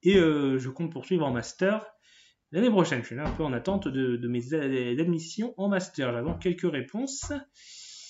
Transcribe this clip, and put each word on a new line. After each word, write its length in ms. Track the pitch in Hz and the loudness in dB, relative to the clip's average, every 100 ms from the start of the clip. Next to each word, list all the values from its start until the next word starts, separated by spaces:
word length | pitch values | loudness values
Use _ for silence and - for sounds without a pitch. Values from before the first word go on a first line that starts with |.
et, 120 | 170 196 | 8 8
euh, 440 | 165 151 139 131 | 6 4 2 0
je 100 | 127 | -2
compte 220 | 127 165 | -4 -6
poursuivre 340 | 160 - 185 147 | -6 -2 0 2
en 60 | |
master 520 | 123 113 - 190 214 - _ _ - _ _ _ | -2 -4 0 0 0 -4 _ _ -20 _ _ _
l'année 180 | 156 247 | 2 4
prochaine. 300 | 214 170 131 | 4 4 0
Je 60 | 110 | -4
suis 100 | 120 | -6
là 100 | 151 | -6
un 60 | |
peu 100 | - | -2
en 100 | 151 | -2
attente 360 | 123 147 196 180 | 0 0 -2 -2
de, 260 | 135 131 120 | 0 0 0
de 120 | 120 | -2
mes 260 | 123 123 | -2 -2
ad-, 460 | 156 139 131 123 123 | -2 0 0 0 0
admissions 540 | 170 165 160 - 233 - | 0 0 -2 -6 -6 -2
en 120 | 196 | 0
master. 440 | 196 180 - 131 | 0 -2 -4 -2
J'attends 260 | 117 135 170 | -2 -2 -2
quelques 320 | 185 175 180 | -2 0 0
réponses. 640 | 156 170 214 269 - - 285 - _ - - - - - | -2 -4 -6 -6 -6 -6 -8 -8 _ -20 -20 -18 -18 -20